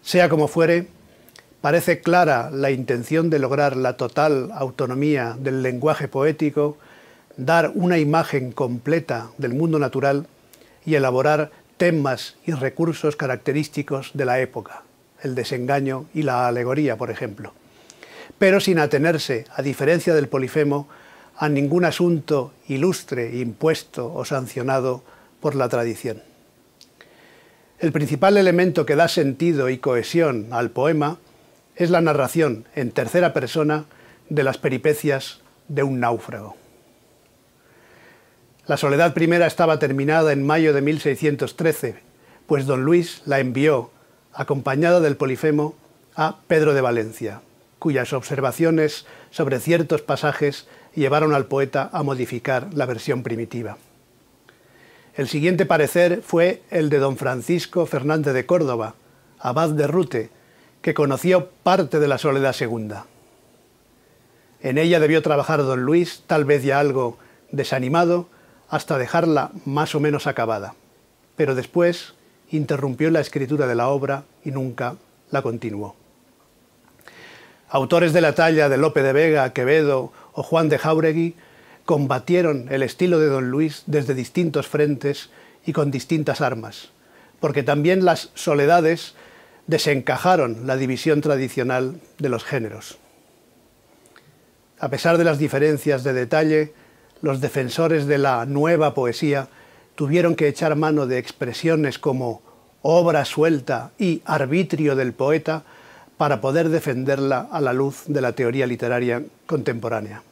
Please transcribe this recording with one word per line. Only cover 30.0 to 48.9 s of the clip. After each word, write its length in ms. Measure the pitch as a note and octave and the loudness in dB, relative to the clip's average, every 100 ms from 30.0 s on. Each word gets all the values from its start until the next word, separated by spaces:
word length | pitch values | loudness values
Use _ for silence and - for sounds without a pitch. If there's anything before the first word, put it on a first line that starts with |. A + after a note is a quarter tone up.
| A2 E3+ D#3+ A#2+ G#2+ | 0 0 0 0 -6
al 180 | A#2+ A#2+ | -4 -4
poema 480 | B2 C#3+ D#3 D3 F3 _ _ _ _ _ | -2 0 0 -2 -6 _ _ _ _ _
es 160 | - E3+ | -4 2
la 100 | F3 | 2
narración 640 | E3 C#3+ B2+ E3 D3+ A2 - | 2 2 0 0 0 -2 -8
en 160 | - B2 | -6 -4
tercera 440 | - A#2+ F3 F3 | -2 0 2 2
persona 500 | D#3 B2+ D#3+ D3+ D3+ D3+ - - - - | 0 -4 -2 0 -2 -6 -20 -20 -20 -6
de 140 | D3 | -2
las 120 | C3+ B2 | 0 0
peripecias 840 | D3 B2+ D#3 D3 D3+ C3+ - - _ _ _ | -2 0 0 0 0 -2 -6 -18 _ _ _
de 140 | C#3+ | -2
un 180 | C#3 C3 | -2 0
náufrago. 560 | A#2+ A#2 - B2 G#2 - _ _ _ _ _ _ _ _ _ _ _ _ _ - - _ _ _ _ _ - | 0 -2 -6 -14 -14 -18 _ _ _ _ _ _ _ _ _ _ _ _ _ -20 -20 _ _ _ _ _ -4
La 120 | C#3+ | 0
Soledad 340 | D3 C#3+ E3+ | 2 4 2
primera 340 | E3 E3 E3+ E3 | 4 2 4 2
estaba 320 | - E3 D#3 | 2 2 2
terminada 540 | D3 C#3 C#3 D#3+ D#3 | 0 0 0 2 2
en 120 | C#3 | 2
mayo 280 | C#3 D#3+ D#3+ | 2 4 4
de 80 | C#3 | 4
mil 200 | C#3+ D#3 | 2 0
seiscientos 540 | D3 C#3 D#3 C#3 B2+ | -2 0 -2 0 -4
trece, 420 | - E3 D3+ B2+ G#2 _ _ _ - - | 0 -2 0 -6 -10 _ _ _ -20 -2
pues 180 | D3 | -2
don 200 | C3+ C3 | 0 0
Luis 380 | C3+ F3 E3 - - | 2 2 2 -10 -2
la 140 | C#3 | 0
envió, 500 | B2+ B2 D3+ C#3 A#2+ _ _ _ _ | 0 2 2 2 -2 _ _ _ _
acompañada 680 | - C3+ C#3 C3+ C#3 E3+ F3+ | -10 -4 -4 -2 0 4 4
del 160 | D#3 C#3 | 4 0
Polifemo, 580 | C3+ B2+ D#3 D3 D3+ - _ _ _ - | -2 -2 0 0 -2 -8 _ _ _ -4
a 220 | D#3 - _ | -4 -4 _
Pedro 260 | D#3+ D3+ | 2 4
de 80 | C#3 | 2
Valencia, 640 | B2+ A#2 A2 A2 G#2+ G#2 _ _ _ _ | 2 0 -4 -6 -10 -10 _ _ _ _
cuyas 360 | E3 C3+ B2 | -2 -2 -2
observaciones 880 | C#3 - C3+ C3 A#2+ E3 D#3+ D#3 | -6 -6 -4 -4 0 2 2 0